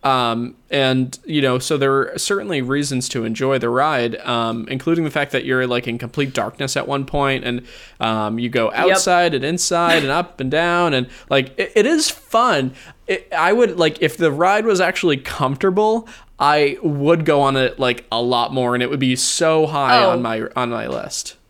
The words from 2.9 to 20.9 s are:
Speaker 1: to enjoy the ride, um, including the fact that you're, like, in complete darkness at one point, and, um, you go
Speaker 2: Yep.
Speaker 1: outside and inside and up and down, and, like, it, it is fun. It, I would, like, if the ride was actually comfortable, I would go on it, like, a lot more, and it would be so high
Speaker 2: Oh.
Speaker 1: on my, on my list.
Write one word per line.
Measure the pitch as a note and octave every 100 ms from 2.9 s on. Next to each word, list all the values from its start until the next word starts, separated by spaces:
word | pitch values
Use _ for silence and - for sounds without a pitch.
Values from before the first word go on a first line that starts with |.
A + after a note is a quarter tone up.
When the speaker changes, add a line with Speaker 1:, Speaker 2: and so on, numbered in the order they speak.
| C3 B2
Speaker 1:
to | C3
enjoy | A2+ A2 C3 C3+
the | A#2
ride, | B2 D3 C#3 A#2 A#2
um, | - A#2+ A#2 A2+ -
including | C3 E3 E3
the | D#3+
fact | D3+ C#3+
that | C3+
you're, | - B2+ B2+
like, | B2 B2
in | A#2
complete | A#2 - C#3
darkness | B2+ G#2+ - C#3 C#3+
at | -
one | C#3 C3+
point, | D3 C#3 C3+
and, | B2 A#2+ B2 - - -
um, | A2+ A2 G#2+ A2+
you | A#2+
go | B2 A2
Speaker 2:
Yep. | G#2+
Speaker 1:
outside | F3 F#3+ F#3+ F3+ F3
and | C#3+
inside | C#3 E3+ - F3 E3+ E3
and | C#3
up | D3+ F3 -
and | C3
down, | D3 F3 F3 F3
and, | C3+ B2 - -
like, | C#3 C3 -
it, | - A3
it | A3
is | D#4+ D#4+
fun. | - - A3 B3 D#3+ C3 C3 - - -
It, | F#3+ -
I | E3+ E3
would, | A3 A3+ F3
like, | D#3+ D#3
if | - -
the | E3
ride | C#3 F3+ G#3 A3
was | F#3+
actually | F3+ - F3+ C#3
comfortable, | - - C3 C3+ G3 F#3 G#3+ A3+ A3+ - - -
I | C#3+ D3+ D3 C#3
would | E3+ C#3+ C#3+ E3+
go | D#3 D3
on | C#3 C3+
it, | B2+ -
like, | C3 A#2+ -
a | A2+
lot | A#2+ A#2+ A#2+
more, | C3 B2
and | B2
it | B2
would | C#3+
be | C3 B2+
so | - - E3 D#3+ D#3
high | D3 C#3 -
Speaker 2:
Oh. | G3
Speaker 1:
on | B2
my, | A#2+ A2 G#2+
on | - A#2+
my | A#2
list. | A#2